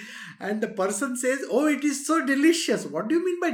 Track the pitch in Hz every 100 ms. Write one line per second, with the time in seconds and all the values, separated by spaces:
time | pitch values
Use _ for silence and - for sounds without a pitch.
0 | 214 - - - 185 214 220 180 190 208
1 | 269 247 254 269 285 214 302 285 294 269
2 | - 320 262 269 311 330 - 190 147 151
3 | 214 330 370 349 349